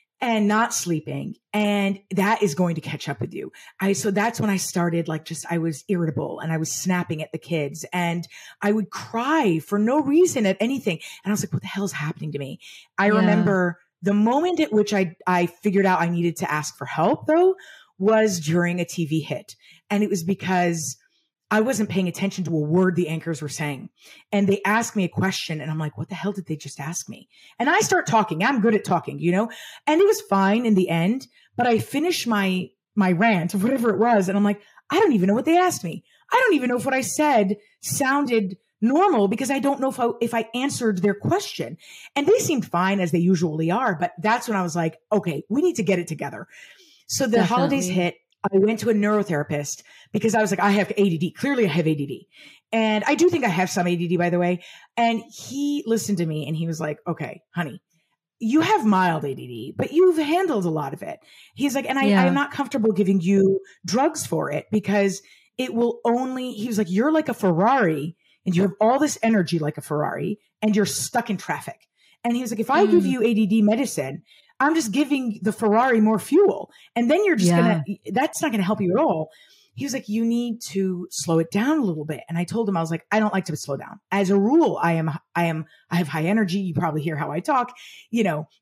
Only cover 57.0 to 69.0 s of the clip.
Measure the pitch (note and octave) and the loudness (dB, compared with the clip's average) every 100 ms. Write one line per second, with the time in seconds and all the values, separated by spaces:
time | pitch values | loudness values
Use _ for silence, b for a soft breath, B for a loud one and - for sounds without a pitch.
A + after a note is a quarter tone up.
57 | F3 E3 D3+ - _ F3 D3+ - _ _ | -8 -8 -8 -12 _ -8 -8 -10 _ _
58 | _ _ _ - A3+ D4+ E4+ G#4+ G#3+ F#3 | _ _ _ -8 0 2 2 2 4 4
59 | F3+ D#3+ C#3+ B2+ B2+ A#2 - - - D#4 | 2 0 -4 -8 -10 -12 -10 -6 0 4
60 | F#4 D#4+ D4 F4 F#4 A3+ F3 D#3 - G3 | 4 4 2 0 0 0 0 -2 -6 -8
61 | D#2 - b b b - C#4 C4 - C4+ | -12 -14 b b b -6 -2 -2 -2 0
62 | G#3 - - C#4 C#4+ - C4+ C4+ A3 F#3 | 4 4 4 2 -2 -4 -4 0 0 2
63 | F#3 G3 E3+ G3 F#3+ F#3+ - B E3 A3+ | 2 2 2 4 4 2 -4 B -4 0
64 | D#4 D#4 - D#3+ C#3+ D3+ - G#3 G3 G3+ | 0 -2 -4 -4 -4 -6 -4 -2 0 0
65 | G3 F#3+ - b b - B3+ A3+ A#3+ A#3 | 0 -2 -12 b b -8 -4 0 0 0
66 | A#3 A#3+ B3+ B3+ B3+ G#3+ A#3+ G#3+ E3+ F#3 | 0 0 -2 -6 -8 -6 -4 -2 0 0
67 | C#4+ D#4 D4+ - F#3+ E3 G#3+ C4+ F3+ D3+ | 2 2 0 -2 0 2 2 4 2 0
68 | D#3+ - _ _ F#3 F3 G3 - A3 C4+ | -6 -10 _ _ -2 0 0 2 2 4